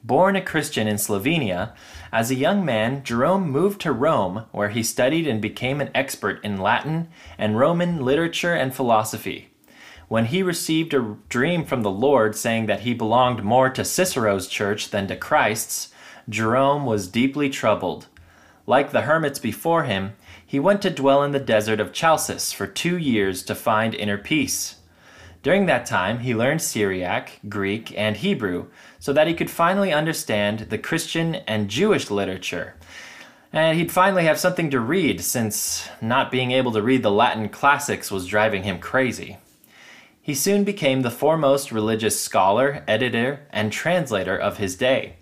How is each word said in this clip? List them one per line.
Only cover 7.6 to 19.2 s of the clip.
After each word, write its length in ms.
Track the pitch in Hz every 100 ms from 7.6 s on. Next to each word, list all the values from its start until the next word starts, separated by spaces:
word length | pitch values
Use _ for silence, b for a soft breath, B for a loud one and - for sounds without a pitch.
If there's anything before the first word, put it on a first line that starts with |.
| 143 170 175 170
literature 480 | 123 147 165 - 175
and 220 | 165 131
philosophy. 800 | 131 123 110 110 107 98 - - _ B B B B B
When 180 | 113 117
he 160 | 175
received 500 | 185 170 - 160 160
a 240 | 143 113 104 -
dream 340 | 120 147 175
from 180 | - 131
the 80 | 104
Lord 460 | 95 135 135 110 110
saying 300 | 120 113 107
that 140 | 98
he 120 | 117
belonged 500 | 117 110 120 127 120
more 280 | 101 123 131
to 120 | 131
Cicero's 680 | - - 180 135 110 98 90
church 420 | - 101 104 -
than 160 | 104 98
to 100 | 92
Christ's, 800 | - 151 117 110 - - - B B B -
Jerome 560 | 107 110 123 135 147
was 240 | 135 107 92
deeply 400 | 113 135 143 147
troubled. 600 | - 113 101 90 76 - - b b b b -
Like 240 | 127 143
the 120 | 120
hermits 360 | 107 160